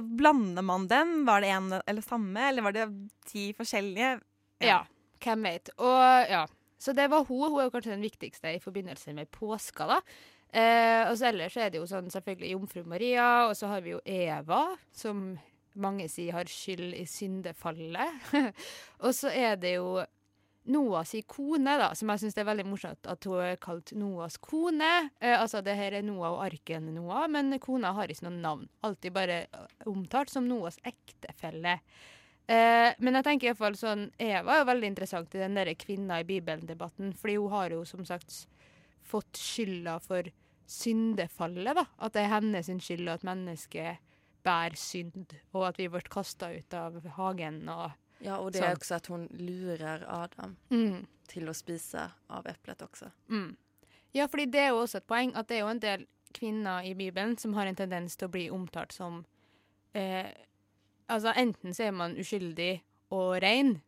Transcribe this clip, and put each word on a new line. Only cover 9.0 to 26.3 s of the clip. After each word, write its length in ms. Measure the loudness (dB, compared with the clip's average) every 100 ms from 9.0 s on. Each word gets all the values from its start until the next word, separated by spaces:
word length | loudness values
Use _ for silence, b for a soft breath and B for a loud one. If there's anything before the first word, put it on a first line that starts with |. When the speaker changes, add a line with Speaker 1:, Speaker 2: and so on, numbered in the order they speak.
| -10 -10
Speaker 2:
med 160 | -12
påska, 560 | -8 -6 -6 -6 -4 2
da. 140 | 2 B B B B B
Eh, 560 | 4 8 8 8 6 6
og 80 | 4
så 140 | 2
ellers 220 | 2 -2 -2
så 60 | -2
er 60 |
det 80 | -2
jo 60 | -4
sånn, 240 | -6 -6
selvfølgelig, 400 | -6 -6 -6 -4
Jomfru 320 | -6 -6 -8 -6
Maria, 640 | -2 2 4 6 6 6
og 80 | 2
så 120 | -2
har 140 | -4
vi 140 | -4 -6
jo 40 | -4
Eva, 720 | -2 0 -2 2 2 2 -2 _
som 480 | -8 -6 -4 -6 -10 b _ _ -4
mange 300 | -4 -2 -6
sier 240 | -6 -4
har 120 | -4 -6
skyld 480 | -8 -8 -6 -8
i 120 | -8 -10
syndefallet. 1160 | -8 -6 -6 -8 -8 -8 -8 -8 -4 -4 -6 0
<laughs> 220 | 2 2 B B B B B
Og 100 | 0
så 160 | 0 0
er 280 | 2 2 2
det 180 | 0 0
jo 280 | -2 -4 -6 _ _ _ _ _ 0
Noah 380 | 2 4 2 -2
si 160 | -6
kone, 540 | -8 -6 0 2 4 4
da, 140 | 2
som 160 | 2 -2
jeg 100 | 0
synes 140 | -2 -2
det 60 |
er 60 | 0 -2
veldig 100 | -2
morsomt 420 | -6 -8 -10 -8
at 160 | -8
hun 160 | -2 -2
er 160 | -2 -4
kalt 360 | -8 -10 -8
Noahs 440 | -6 -4 -4 -8 -12
kone. 720 | -4 0 0 2 4 4 2 0
Eh, 140 | 4 4
altså, 240 | 4 0
det 120 | -2 -2
her 160 | -2
er 80 | -2
Noah 300 | -4 -2 -2